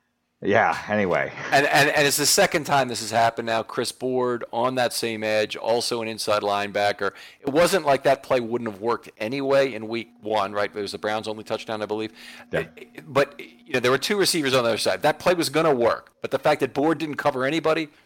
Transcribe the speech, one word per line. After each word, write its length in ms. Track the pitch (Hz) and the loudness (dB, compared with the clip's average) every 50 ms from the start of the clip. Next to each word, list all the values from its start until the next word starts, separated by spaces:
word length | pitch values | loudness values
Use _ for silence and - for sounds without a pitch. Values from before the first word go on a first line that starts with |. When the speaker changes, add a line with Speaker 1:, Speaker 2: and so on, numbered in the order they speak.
| _ _ _ _ _ _ _ _ | _ _ _ _ _ _ _ _
Speaker 1:
yeah, 340 | - 95 101 113 101 85 78 - - - | -2 2 4 4 4 2 0 -2 -4 -2
anyway. 440 | 104 107 101 90 82 71 67 69 - - - - | -2 0 0 2 0 0 0 -2 -6 -10 -6 0
Speaker 2:
And, 120 | 151 139 143 | 2 2 2
and, 220 | 156 156 151 139 147 | 4 4 4 2 4
and 160 | - 147 147 | 2 2 2
it's 100 | 143 131 - | 2 2 0
the 80 | 147 | 0
second 380 | 135 - - 190 170 - 170 139 | 2 2 2 2 2 0 -4 -2
time 240 | 131 147 139 131 123 | 0 0 0 0 0
this 120 | 117 107 | -4 -6
has 100 | 113 104 | -6 -2
happened 340 | 113 117 117 117 - - 117 | 2 2 2 2 2 -2 -4
now. 160 | 117 113 113 | -2 -2 -2
Chris 300 | 110 - - - 120 - | -2 -4 -4 -4 -4 -4
Board 520 | - - 127 127 127 127 123 123 120 117 - - | -6 -6 -6 -2 -2 0 0 0 -2 -4 -6 -6
on 220 | - 117 120 127 131 | -4 -2 -2 0 0
that 180 | 127 123 117 | 0 0 0
same 300 | - - - 117 113 107 110 | 0 -2 -4 -4 -4 -2 -2
edge, 300 | 107 107 107 107 110 - | 0 2 0 0 0 -4
also 460 | - - 110 117 120 113 - 123 117 | -6 -2 0 0 0 0 -2 -4 -4
an 60 | 113 110 | -4 -6
inside 340 | 113 104 - - 104 104 | -6 -6 -2 0 0 0
linebacker. 680 | 101 101 101 101 101 101 95 104 101 101 101 - 101 98 - - - - - _ | 2 0 0 0 -2 -2 -2 0 0 0 0 -2 -4 -4 -4 -6 -18 -20 -20 _
It 80 | - 139 | -8 -2
wasn't 360 | 131 156 175 165 196 185 156 | 2 4 4 4 2 2 2
like 160 | 143 139 131 | 2 2 4
that 200 | - 147 135 - - | 4 2 2 2 2
play 160 | - 143 127 | 0 0 0
wouldn't 280 | 120 110 117 120 117 113 | 0 0 -4 -4 -4 -6
have 100 | 101 95 | -8 -4
worked 300 | 104 117 117 101 - 85 - | -2 -2 -2 -2 -4 -14 -10
anyway 560 | _ 110 110 131 139 139 135 135 139 135 135 | _ -6 -4 -4 -4 0 2 4 4 4 2
in 140 | 113 107 113 107 | 0 -6 -8 -6
week 220 | 113 117 110 - _ _ | -6 -6 -6 -8 _ _
one, 320 | - 107 107 104 98 98 | -6 -2 0 0 0 0
right? 180 | 104 101 101 101 - | 0 -2 -2 -2 -2
It 60 | 104 | -6
was 100 | 101 95 | -8 -6
the 60 | 101 98 | -8 -6
Browns' 300 | - 104 107 110 104 110 | -4 -4 -4 -4 -4 -6
only 160 | 107 110 104 | -10 -10 -6
touchdown, 380 | - 113 104 - - 110 107 | -6 -6 -6 -4 -6 -6 -6
I 40 | 107 | -4
believe. 260 | 98 107 110 110 107 - - - - - - - - | -4 -4 -4 -4 -8 -8 -14 -20 -20 -20 -20 -14 -6
Speaker 1:
Yeah. 120 | - 85 - - - | -6 -6 -6 -6 -12
Speaker 2:
It, 280 | - - - _ - - | -20 -20 -20 _ -20 -18
but, 340 | 156 131 139 143 139 - - | -2 0 0 0 0 -4 -14
you 340 | - - - _ _ - 147 | -20 -20 -20 _ _ -6 -4
know, 60 | 127 | 0
there 120 | 113 123 | 2 2
were 40 | 131 | 2
two 200 | 139 - - 214 202 | 2 0 -2 0 0
receivers 340 | 185 - - 170 143 131 127 | 2 0 0 0 0 2 2
on 100 | 131 120 | 2 2
the 60 | 117 | 2
other 80 | 110 101 | 0 0
side. 240 | - 107 95 95 | 0 0 0 2
That 180 | - 147 156 - | 0 0 0 2
play 140 | - 180 180 | 0 0 0
was 140 | 170 151 127 | 2 0 0
gonna 260 | 135 156 165 160 139 | 0 2 4 4 4
work, 360 | 120 117 110 82 62 - - _ _ | 4 4 2 2 2 -4 -14 _ _
but 120 | - 120 | -8 -6
the 60 | - 135 | -6 0
fact 200 | - 156 151 - | 2 2 2 2
that 140 | 143 123 - | 0 -2 0
Board 240 | 139 139 160 160 143 | 0 2 2 2 0
didn't 180 | 160 151 139 | -2 -6 -6
cover 300 | - - 180 135 127 131 | 0 0 0 0 2 -2
anybody 420 | 135 156 165 156 156 160 165 160 147 _ _ _ | 0 -2 0 0 0 0 0 -2 -6 _ _ _